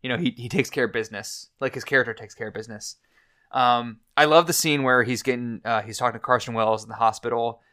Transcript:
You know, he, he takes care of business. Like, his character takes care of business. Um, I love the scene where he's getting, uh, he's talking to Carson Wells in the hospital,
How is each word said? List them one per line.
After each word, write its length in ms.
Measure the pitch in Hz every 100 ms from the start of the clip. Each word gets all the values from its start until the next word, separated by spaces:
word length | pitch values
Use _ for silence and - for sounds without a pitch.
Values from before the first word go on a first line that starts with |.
You 80 | 127
know, 80 | 127
he, 160 | 170 -
he 120 | 120
takes 180 | 123 135
care 160 | -
of 80 | 117
business. 560 | 117 110 104 110 - - _
Like, 120 | 135
his 100 | 123
character 280 | - 139 120
takes 220 | 110 107
care 140 | - 110
of 60 |
business. 420 | 104 110 104 - - _ _ _ _ _
Um, 480 | 131 123 120 120 113 _ -
I 100 | 151
love 200 | 156 170
the 60 |
scene 300 | - 165 143
where 220 | 131 127
he's 180 | 120 120
getting, 380 | - 123 120 113
uh, 180 | 113 113
he's 140 | 107 107
talking 220 | 123 113
to 40 |
Carson 300 | - 123 -
Wells 280 | 113 110 110
in 60 | 107
the 80 | 110
hospital, 640 | 113 110 120 120 117 117 _